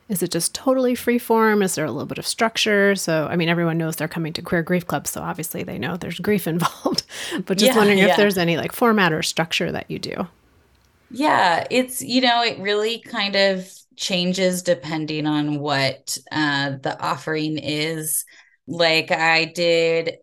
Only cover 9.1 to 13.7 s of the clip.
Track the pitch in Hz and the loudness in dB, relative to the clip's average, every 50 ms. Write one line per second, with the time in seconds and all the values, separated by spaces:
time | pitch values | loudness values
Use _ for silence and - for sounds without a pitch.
9.1 | 156 165 170 - - - 165 - - - 175 151 143 - - - 156 - - - | 2 0 -2 -4 -2 -2 -2 -2 -2 -2 -2 -2 -4 -6 -8 -8 -10 -10 -8 -8
10.1 | - - 180 170 _ _ _ _ _ _ _ _ _ _ _ _ _ _ _ - | -6 -6 -8 -8 _ _ _ _ _ _ _ _ _ _ _ _ _ _ _ -14
11.1 | 226 240 302 302 277 - 196 175 165 - - - - 254 254 254 - - - - | -6 -2 2 2 4 4 4 4 2 2 0 0 0 0 0 0 -4 -10 -6 0
12.1 | 240 254 254 240 240 233 233 226 - - 190 202 208 208 214 226 233 233 - - | 0 2 4 4 4 2 2 0 -2 -4 -2 -2 0 0 0 -2 -4 -6 -8 -8
13.1 | 247 220 202 202 196 196 196 196 190 185 185 - | -6 -4 -4 -2 2 2 2 2 2 0 -4 -10